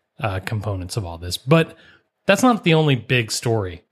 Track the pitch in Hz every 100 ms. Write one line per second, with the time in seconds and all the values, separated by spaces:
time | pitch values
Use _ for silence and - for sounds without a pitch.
0 | _ - 110 95 - 110 107 95 90 -
1 | 92 85 90 - 127 165 160 - - _
2 | _ _ - 196 254 208 175 160 156 127
3 | 101 127 110 - 123 113 92 85 _